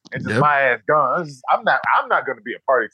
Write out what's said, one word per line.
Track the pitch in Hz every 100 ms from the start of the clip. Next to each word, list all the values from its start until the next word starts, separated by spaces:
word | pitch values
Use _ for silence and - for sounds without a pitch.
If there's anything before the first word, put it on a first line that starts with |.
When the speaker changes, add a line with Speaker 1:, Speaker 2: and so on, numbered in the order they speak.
| -
Speaker 1:
and | 123
just | -
Speaker 2:
Yep. | 110
Speaker 1:
my | 147 143
ass | 135 117 107
gone. | 151 135 156
This | 156
is, | 131 -
I'm | -
not, | 208 135 - 135
I'm | 277
not | 214 -
gonna | -
be | 110 95
a | -
party | 131 107